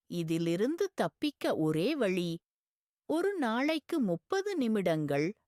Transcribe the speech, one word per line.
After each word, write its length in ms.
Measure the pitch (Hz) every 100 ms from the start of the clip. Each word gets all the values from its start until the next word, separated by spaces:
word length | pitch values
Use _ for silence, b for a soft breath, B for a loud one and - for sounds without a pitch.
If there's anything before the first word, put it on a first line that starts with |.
| _
இதிலிருந்து 840 | 175 165 165 170 170 240 339 392
தப்பிக்க 600 | - 175 - 302 - 320 -
ஒரே 380 | 156 156 196 311
வழி, 440 | 208 185 175 165 - _ _ _ _ _ -
ஒரு 320 | 302 381 392
நாளைக்கு 600 | 247 226 285 320 - 339
முப்பது 580 | 214 170 - 392 403 370
நிமிடங்கள் 760 | 240 214 180 156 147 143 160 -